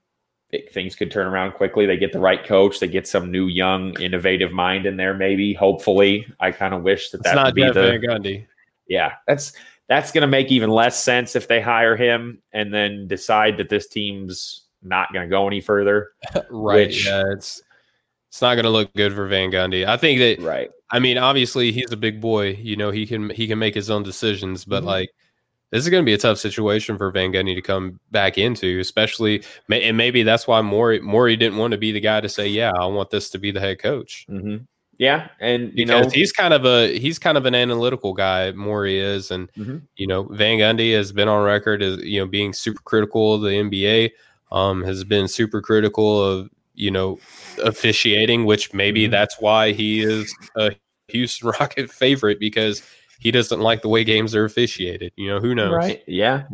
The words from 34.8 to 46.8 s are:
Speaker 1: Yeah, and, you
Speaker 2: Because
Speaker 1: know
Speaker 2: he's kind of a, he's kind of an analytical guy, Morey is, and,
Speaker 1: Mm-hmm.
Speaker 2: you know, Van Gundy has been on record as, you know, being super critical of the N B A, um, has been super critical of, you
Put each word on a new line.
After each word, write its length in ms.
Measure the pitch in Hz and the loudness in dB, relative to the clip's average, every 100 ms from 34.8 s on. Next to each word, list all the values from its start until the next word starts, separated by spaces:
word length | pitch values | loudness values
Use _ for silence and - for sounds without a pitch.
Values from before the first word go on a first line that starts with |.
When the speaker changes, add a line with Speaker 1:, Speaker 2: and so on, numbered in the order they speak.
| _ - | _ -2
Speaker 1:
Yeah, 300 | 127 160 160 - | 0 0 -2 -6
and, 280 | 113 120 117 | -2 -2 -2
you 120 | - 117 | -2 2
Speaker 2:
Because 200 | 120 131 | 4 4
Speaker 1:
know 40 | |
Speaker 2:
he's 220 | 135 - | 2 0
kind 200 | - 180 | 2 2
of 140 | 147 127 | 4 4
a, 320 | 120 110 73 | 4 4 0
he's 200 | 139 165 | -4 -2
kind 200 | 175 151 | 0 0
of 80 | 131 | 2
an 80 | |
analytical 580 | 123 123 117 123 123 98 | 0 0 0 -2 -2 -4
guy, 400 | 95 95 92 92 | -2 0 0 -2
Morey 460 | 95 104 104 98 95 | -4 -6 -4 -2 -2
is, 320 | 98 101 98 | -2 -4 -6
and, 200 | 92 90 | -8 -10
Speaker 1:
Mm-hmm. 260 | - 107 151 - - | -12 -12 -12 -14 -10
Speaker 2:
you 100 | 98 | -4
know, 180 | 92 | -4
Van 340 | 98 104 107 113 | -4 -2 2 4
Gundy 360 | 107 113 113 | 4 2 2
has 160 | 110 98 | 0 0
been 160 | 101 107 | 0 2
on 140 | 104 | 2
record 400 | 104 104 107 104 | 2 2 0 -2
as, 160 | 98 95 | -2 -4
you 220 | - 101 | -4 -4
know, 60 | 95 | -2
being 260 | 101 101 | -2 -4
super 300 | 92 117 104 | -4 -8 -8
critical 500 | - 110 104 113 107 | -2 0 0 0 2
of 80 | 107 | 2
the 120 | 104 | 0
N 160 | 101 104 | 0 -2
B 160 | 98 98 | 0 2
A, 240 | 113 113 - _ _ - | 2 2 -2 _ _ -6
um, 300 | 95 98 95 | 0 0 0
has 220 | 90 95 | -4 -6
been 220 | 95 104 95 | 0 0 0
super 340 | - 110 107 | 0 -2 -2
critical 600 | - 107 104 107 107 104 | 0 2 2 2 2 4
of, 280 | 98 95 95 _ _ | 2 -2 -6 _ _
you 160 | - | -6